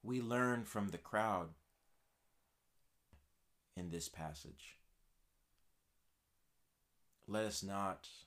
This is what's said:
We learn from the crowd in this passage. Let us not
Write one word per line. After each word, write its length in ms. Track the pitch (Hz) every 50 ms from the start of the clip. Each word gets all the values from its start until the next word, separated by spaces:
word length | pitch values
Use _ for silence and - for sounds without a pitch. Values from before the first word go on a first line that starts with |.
| -
We 180 | 110 123 127
learn 420 | 117 113 120 123 123 123 123 120 113
from 260 | - - 110 101 98
the 100 | 85 87
crowd 500 | - - - 107 107 113 104 92 85 80 82 - _ _ _ _ _ _ _ _ _ _ _ _ _ _ _ _ _ _ _ _ _ _ _ _ _ _ _ _ _ _ - - _ _ _ _ _ _ _ _ _ _ _
in 140 | 92 90 87
this 180 | 82 85 80 -
passage. 720 | - - 80 78 76 76 - - - - - - - - - _ _ _ _ _ _ _ _ _ _ _ _ _ _ _ _ _ _ _ _ _ _ _ _ _ _ _ _ _ _ _ _ _ _ _ _ _ _ _ _ _ _ _ - _ _ _ - -
Let 180 | 101 107 110
us 180 | 107 98 - -
not 440 | 98 98 98 101 98 92 - - - - - -